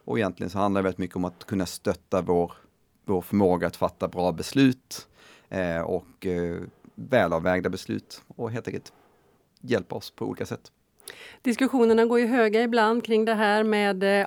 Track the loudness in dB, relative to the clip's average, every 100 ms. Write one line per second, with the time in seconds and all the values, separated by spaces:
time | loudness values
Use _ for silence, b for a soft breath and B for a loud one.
0 | -6 -2 -2 -4 -6 -2 0 2 0 -2
1 | -6 -4 -6 -8 -6 -4 -4 -4 -4 -6
2 | _ -2 2 0 0 -6 _ _ _ _
3 | -2 -2 0 2 4 2 -2 -2 -4 -4
4 | -6 -2 -2 -2 -2 4 4 2 _ -18
5 | -18 b b b b -4 -2 -4 -4 -6
6 | -8 _ -6 -4 -4 -6 -12 -18 -20 -18
7 | -2 0 2 0 0 0 -2 -6 -6 -8
8 | -8 -20 -20 -10 -8 -8 -8 -10 -12 b
9 | b b b b _ _ -2 -2 -2 -10
10 | -12 -10 -8 -6 -8 -10 -14 _ _ _
11 | B B B B -4 0 0 4 4 6
12 | 4 4 2 2 2 2 2 2 2 2
13 | 2 2 2 2 2 2 2 2 2 2
14 | 2 2